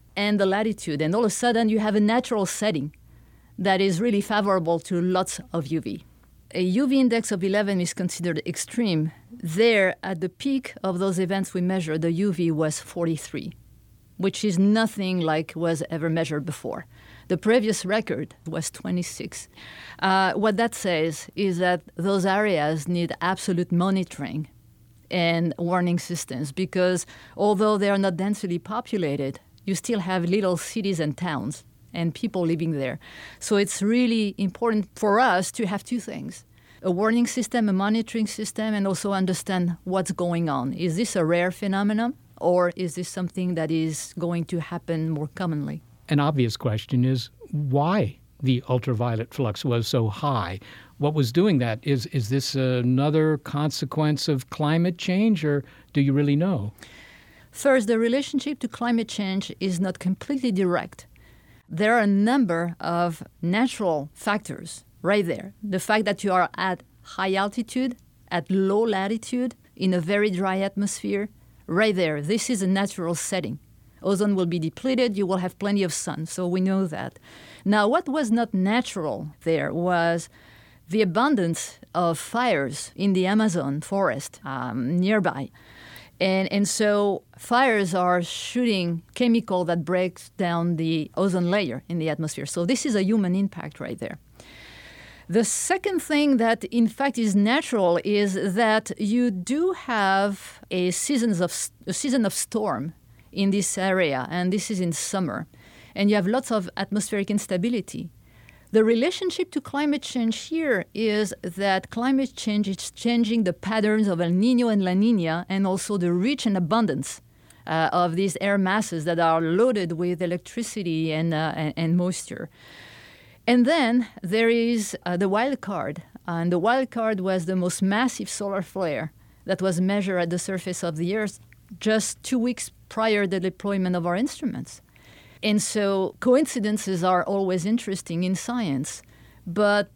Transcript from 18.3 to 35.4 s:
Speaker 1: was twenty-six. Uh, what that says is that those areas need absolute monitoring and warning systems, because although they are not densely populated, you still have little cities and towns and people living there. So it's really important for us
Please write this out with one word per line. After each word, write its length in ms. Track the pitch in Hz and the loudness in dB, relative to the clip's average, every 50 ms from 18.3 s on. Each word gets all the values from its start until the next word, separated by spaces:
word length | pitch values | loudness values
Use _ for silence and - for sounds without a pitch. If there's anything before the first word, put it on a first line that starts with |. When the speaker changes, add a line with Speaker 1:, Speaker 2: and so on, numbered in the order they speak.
| - - _ | -10 -14 _
Speaker 1:
was 240 | - 160 160 156 - | -8 -6 -6 -6 -6
twenty-six. 800 | - - - 185 180 180 170 - - - - 170 - - - - _ - - - - - - - - - | -8 -8 -6 -2 -2 -2 -2 -4 -8 -10 -10 -10 -12 -14 -16 -16 _ -20 -20 -20 -20 -18 -18 -18 -6 -2
Uh, 340 | - 190 190 190 190 185 - | 0 2 4 4 4 2 2
what 220 | - 208 220 208 190 | 2 0 0 2 2
that 160 | 233 233 - | 0 -2 -2
says 540 | - - 190 175 156 156 165 156 - - - - | -4 -2 0 0 2 0 0 -2 -6 -10 -10 -6
is 240 | 175 202 190 180 170 | -2 -2 0 0 2
that 240 | 185 180 180 170 - - - | 2 2 2 0 -2 -8 -8
those 280 | - 170 196 196 196 175 | -4 0 0 2 2 2
areas 640 | 196 190 202 214 208 185 156 147 151 160 156 143 | 2 2 2 2 2 2 2 2 2 0 -2 -2
need 260 | 170 175 175 170 - - - | -2 0 0 0 -2 -2 -2
absolute 520 | 170 175 190 185 - - 185 170 180 - 175 | -2 -2 -2 -2 -2 -2 0 0 0 0 2
monitoring 760 | 170 175 196 190 190 180 - - - 143 98 80 151 156 - - - - - - - - - - - _ _ | 2 2 2 2 0 0 -2 -6 -10 -8 -6 -6 -6 -8 -8 -12 -20 -20 -20 -20 -20 -20 -20 -20 -20 _ _
and 420 | - 180 170 170 170 165 170 170 - - | -2 0 2 2 2 2 0 0 -2 -2
warning 400 | 170 170 185 180 175 175 175 170 | -2 0 0 2 2 2 0 0
systems, 540 | - - 175 156 - - 131 127 151 143 139 | -2 -4 -6 -8 -8 -8 -6 -6 -6 -6 -4
because 540 | - 190 - - 180 180 180 185 170 - - - - - - - | -4 -4 -2 0 2 2 2 2 0 -4 -8 -14 -20 -20 -16 -4
although 420 | - 202 208 208 185 214 214 214 202 | 0 2 2 4 4 4 2 4 4
they 120 | 202 202 | 2 2
are 80 | 202 196 | 2 2
not 180 | 196 190 175 | 2 0 0
densely 420 | 160 190 202 208 - - 185 175 170 | 0 -2 -2 -2 -2 -2 -4 -4 -4
populated, 840 | - - 220 233 262 - - 208 170 147 139 135 139 135 139 - - _ - - - | -4 -6 -6 -8 -6 -4 -2 -2 0 0 0 -2 -2 -4 -6 -8 -14 _ -20 -12 -6
you 100 | 196 190 | -4 -4
still 260 | 165 - - 233 208 | -4 -2 -2 -2 -2
have 240 | 170 185 185 185 170 | 0 0 0 0 0
little 320 | 175 180 214 196 185 180 | 2 0 2 2 2 0
cities 440 | 160 - - - 226 190 196 190 156 | 0 -2 -6 -6 -4 -2 -2 0 0
and 160 | 160 151 143 | -2 -2 -2
towns 480 | - 175 180 151 127 - 123 151 - - - - _ - - - | -4 -4 -4 -4 -4 -4 -6 -8 -10 -14 -20 -20 _ -20 -12 -6
and 220 | - 170 170 - | -4 -4 -4 -2
people 280 | - - 220 - 185 175 | -4 -6 -4 -2 0 0
living 300 | 165 165 156 165 165 156 | 0 0 0 0 -2 -2
there. 260 | 143 135 127 139 156 - - - - - - - - | -2 -2 -4 -4 -6 -10 -16 -20 -20 -20 -20 -16 -14
So 160 | - - 214 | -4 0 2
it's 260 | 202 202 - - - 196 | 2 2 0 -2 -2 0
really 520 | 208 226 247 247 233 233 226 214 202 185 | 2 2 4 2 2 2 0 0 -2 -2
important 520 | - 196 185 185 - 233 233 220 214 190 - - | -2 -4 -4 -2 -2 0 0 0 0 -2 -4 -6
for 240 | - - 208 202 220 | -2 0 2 4 4
us 320 | 262 240 185 185 | 4 4 4 2